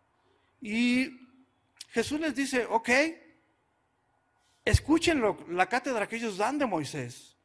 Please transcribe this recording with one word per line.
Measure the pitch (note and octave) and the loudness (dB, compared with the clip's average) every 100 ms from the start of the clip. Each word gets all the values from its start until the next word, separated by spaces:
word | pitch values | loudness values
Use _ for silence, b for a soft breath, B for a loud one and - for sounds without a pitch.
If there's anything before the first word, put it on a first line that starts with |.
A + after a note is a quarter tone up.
| _ _ _ _ _ _ | _ _ _ _ _ _
Y | G#3+ A3 B3 B3 C4 - - _ _ _ _ - - | -4 0 2 2 0 -6 -20 _ _ _ _ -20 -6
Jesús | - A3 D4+ | -2 -2 -2
les | D#4+ | -2
dice, | B3 C#4 C4 G3+ | -2 -2 -2 0
"Ok, | G#3+ A#3 B3+ D#4+ E4 - _ _ _ _ _ _ _ _ _ _ _ _ _ | 0 4 4 4 -2 -16 _ _ _ _ _ _ _ _ _ _ _ _ _
escúchenlo, | - G#3 - E4 F4 D#4 G#3+ E3 - | 0 0 2 2 4 2 2 0 -2
la | F3 F#3 | 0 2
cátedra | A#3+ C#4 A#3+ G3+ | 0 -2 -2 -4
que | A#3 | -4
ellos | A#3 F#3 | -4 -2
dan | G#3+ C#4+ | -2 0
de | C4 | -2
Moisés. | E3+ C#3 D3+ B2 - - _ | -2 -4 -6 -8 -12 -20 _